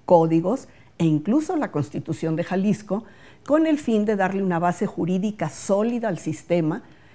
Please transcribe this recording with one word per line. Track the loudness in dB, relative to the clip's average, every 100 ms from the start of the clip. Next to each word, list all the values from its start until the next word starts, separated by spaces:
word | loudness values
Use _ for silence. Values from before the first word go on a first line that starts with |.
| 4
códigos | 6 6 2 2 -2 -6 -20 -18 -2
e |
incluso | 2 2 2 0 0 -2
la | -2
Constitución | -4 -4 -6 -8 -6 -4 -4
de |
Jalisco, | -2 -2 0 -2 -2 -6 -6 -18 -20 -16 0
con | 2 4
el | 0
fin | 0 0 2
de | 0
darle | 0 0
una | 0 0
base | 0 0 -4
jurídica | -4 -2 0 -2 -4 -6
sólida | -6 -2 0 0 -2 -4
al | -4
sistema | -6 -8 -2 0 0 -2 -8 -20 -20